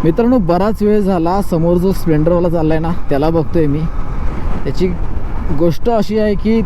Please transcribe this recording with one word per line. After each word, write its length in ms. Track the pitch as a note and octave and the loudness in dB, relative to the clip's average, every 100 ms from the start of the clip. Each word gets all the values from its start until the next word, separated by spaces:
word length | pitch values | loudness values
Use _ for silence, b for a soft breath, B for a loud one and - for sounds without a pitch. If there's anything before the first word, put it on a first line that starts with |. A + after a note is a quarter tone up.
मित्रांनो, 340 | D#3+ E3 A#3 B3+ | 0 0 2 2
बराच 420 | E3+ F3 G3+ G#3+ | 2 0 0 0
वेळ 180 | G#3 G#3 | 0 2
झाला 400 | G3 F#3 E3 G3 | 0 0 0 0
समोर 340 | G3 E3+ E3+ F3 | 0 0 0 2
जो 160 | F#3 | 0
स्प्लेंडरवाला 560 | F#3+ E3+ D3+ D#3+ F3 F3 | 0 0 2 2 2 0
चाललाय 300 | E3 D#3 D#3+ | 0 0 0
ना 120 | D#3+ E3+ - | 0 -2 0
त्याला 200 | C#3 D#3 | 0 0
बघतोय 360 | E3 C#3 F3 D3+ | 0 0 0 0
मी. 140 | D3 E3 - - - - - - - | 0 -2 -2 -2 -2 -2 -2 -2 0
त्याची 220 | - C#3+ F#3 E3+ - - - - - C#3+ | 0 0 -2 -2 -2 -2 -2 -2 0 2
गोष्ट 320 | E3+ - - | 2 2 0
अशी 280 | A3+ G3 G#3+ | 0 0 0
आहे 160 | G#3+ | 0
की 260 | G3 G#3+ A3+ | 0 0 0